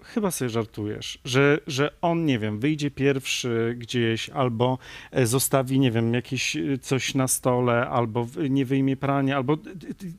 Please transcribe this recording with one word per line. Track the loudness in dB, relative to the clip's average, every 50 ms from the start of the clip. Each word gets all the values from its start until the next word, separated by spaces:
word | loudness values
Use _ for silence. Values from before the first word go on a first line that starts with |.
| -12
"Chyba | -6 -4 -2 -2 -2
sobie | -2 -2 -4 -2
żartujesz", | -2 -2 -4 -4 -6 -6 -6 -6 -6 -8 -10 -12 -12 -12 -6
że, | 0 2 4 4 4 4 2 0
że | -4 -2 0 0 -2 -2 -2
on, | -2 0 0 2 2
nie | 2 0 0
wiem, | 0 -2 -4 -2
wyjdzie | 0 -2 -2 0 -2 -4
pierwszy | -2 0 2 2 2 2 -2 -4 -4 -4 -2 -2 0 0 0 0 -2 -6
gdzieś | -8 -4 0 0 2 2 2 0 -4 -6
albo, | -2 0 0 0 2 2 2 2 2 0 -4 -12 -18 -18 -14 -4
e, | 0 2 2
zostawi, | 2 2 2 0 2 2 2 2 2 2 4
nie | 4 4
wiem, | 4 2 2 2 2
jakieś, | 0 -2 -2 -4 -4 -4 -4 -4
e, | -4 -2 -2 -4 -4
coś | -2 -2 -2 -2 -2 0 0
na | 0 0 0
stole, | 0 0 0 2 2 2 4 2 2 2 0 0
albo | 0 0 0 0 0 -2 -4
w-, | -4 -4 -4 -2 0
nie | 2 0 2
wyjmie | 2 2 2 2 2 0
prania, | 0 -2 0 0 0 0 0 0
albo | 0 0 0 -2
d-, | -2 -2 -10 -16
d-, | -14 -12 -12
d-, | -12 -12 -12 -14 -14